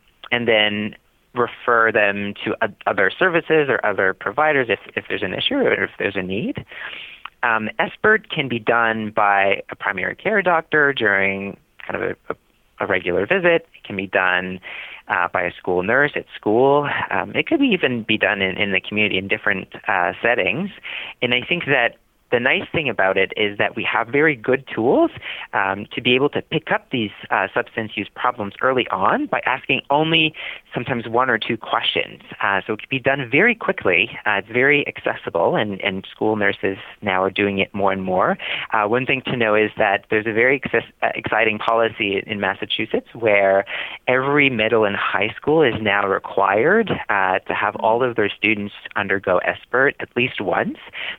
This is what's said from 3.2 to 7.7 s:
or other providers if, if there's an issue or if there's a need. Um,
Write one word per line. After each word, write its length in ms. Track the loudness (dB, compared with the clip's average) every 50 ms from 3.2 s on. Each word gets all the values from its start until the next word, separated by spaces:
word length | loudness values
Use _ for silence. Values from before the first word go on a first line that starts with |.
| 2 2 2 2 2 2 2 2 4 2
or 160 | 0 0 0
other 280 | 0 0 2 2 0 0
providers 540 | -2 -4 -4 -2 0 2 2 2 2 2 0
if, 100 | -2 -4 -4 -6 -10
if 100 | -10 -8 -6
there's 160 | -6 -4 -4
an 100 | -4 -4
issue 220 | -4 -2 -2 0
or 280 | 0 2 2 2 0 0
if 80 | -2 -4 -4
there's 160 | -4 -4 -2
a 60 | -4
need. 440 | -4 -4 -4 -4 -4 -4 -6 -8 -10 -12 -14 -14 -14 -12 -12 -14 -16 -16 -18 -18 -20 -20 _ _ 0
Um, 260 | 0 0 0 0 -2